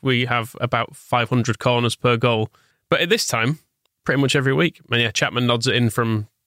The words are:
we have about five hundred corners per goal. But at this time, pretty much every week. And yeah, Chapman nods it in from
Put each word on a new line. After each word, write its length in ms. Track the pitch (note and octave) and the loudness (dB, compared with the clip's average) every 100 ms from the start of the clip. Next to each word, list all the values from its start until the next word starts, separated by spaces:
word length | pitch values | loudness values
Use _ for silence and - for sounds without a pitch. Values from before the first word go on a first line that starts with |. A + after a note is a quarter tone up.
we 220 | C3+ B2 B2 | -2 0 0
have 300 | A#2+ A2+ - | -2 -2 -6
about 340 | B2 A#2 A#2 - | -2 -2 -4 -8
five 340 | - B2 A#2 | -4 -2 0
hundred 280 | B2+ A#2 A2 | 0 0 -2
corners 380 | B2+ A#2+ A#2+ - | 0 2 0 0
per 200 | B2 A#2+ | 0 2
goal. 360 | B2 A2+ A2 _ _ _ - | 2 0 -2 _ _ _ -4
But 140 | - | -2
at 80 | F3 | 0
this 160 | A3+ - | 0 -2
time, 320 | A#2 A#2 D#3 _ _ _ _ - | -2 -2 -2 _ _ _ _ -2
pretty 160 | C#3 | 0
much 140 | C3+ C#3+ | 2 2
every 180 | C3+ | 0
week. 280 | C#3+ E3+ - - | 0 0 -4 -4
And 100 | A#2+ | -2
yeah, 80 | A#2 | 0
Chapman 380 | - D3 A#2+ A#2+ | 0 -2 0 0
nods 180 | A#2+ B2 | 0 0
it 100 | B2 | 2
in 140 | A#2+ | 0
from 380 | - A#2 G#2+ G#2+ _ | 0 0 -2 -4 _